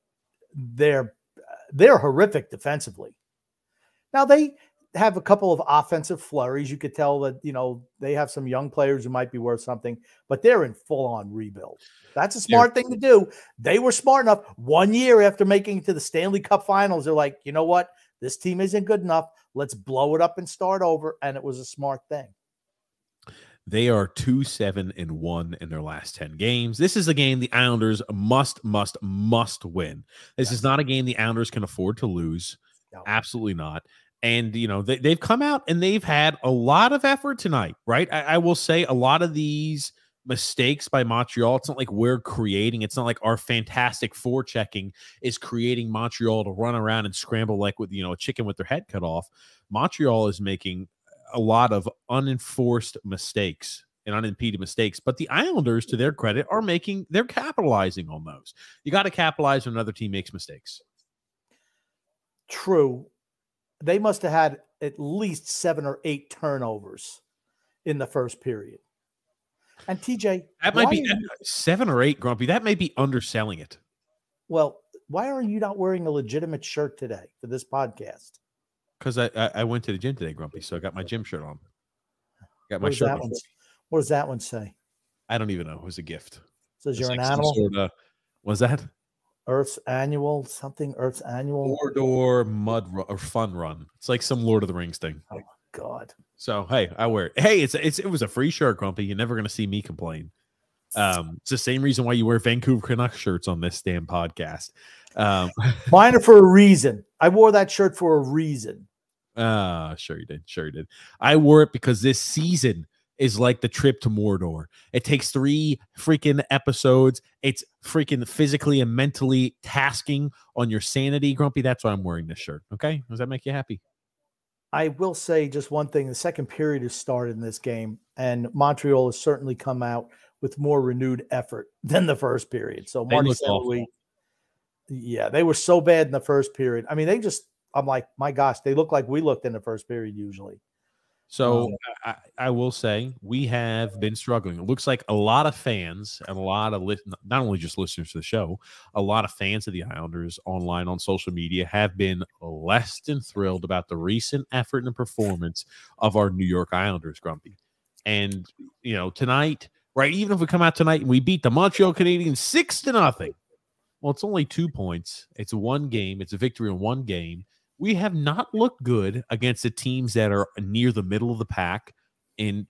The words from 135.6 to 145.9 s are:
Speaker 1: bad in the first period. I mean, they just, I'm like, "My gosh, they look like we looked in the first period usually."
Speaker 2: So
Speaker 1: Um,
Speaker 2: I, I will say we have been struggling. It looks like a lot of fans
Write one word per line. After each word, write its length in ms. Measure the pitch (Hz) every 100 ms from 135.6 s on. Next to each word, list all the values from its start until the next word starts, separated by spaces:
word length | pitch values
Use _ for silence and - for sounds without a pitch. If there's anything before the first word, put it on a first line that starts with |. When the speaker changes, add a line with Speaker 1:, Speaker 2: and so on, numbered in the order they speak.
| - 175
Speaker 1:
bad 260 | 160 165 151
in 40 |
the 80 | 135
first 340 | - 139 135
period. 320 | - 127 117 117
I 60 | 151
mean, 120 | 156
they 120 | 226
just, 240 | 214 - - _ _
I'm 120 | 143 139
like, 220 | 131 - -
"My 140 | 143
gosh, 280 | 135 139 -
they 140 | 139 139
look 160 | 156
like 160 | 147 120
we 140 | 147
looked 240 | 156 127 123
in 80 |
the 60 | 113
first 260 | 117 110 -
period 280 | 120 110 104
usually." 440 | 104 95 98 98 _ _ _ _ _ _ _
Speaker 2:
So 360 | - 123 120
Speaker 1:
Um, 120 | 117 101 123 - 117
Speaker 2:
I, 100 | - _ -
I 120 | 127
will 200 | 120 127
say 440 | - 113 107 127 123
we 240 | 98 127 127
have 520 | 123 117 113 113 101
been 160 | 107 113
struggling. 440 | - 117 92 85
It 40 | 95
looks 180 | 131 -
like 180 | 127 -
a 40 |
lot 340 | 107 104 127 151
of 80 | -
fans 640 | 131 104 85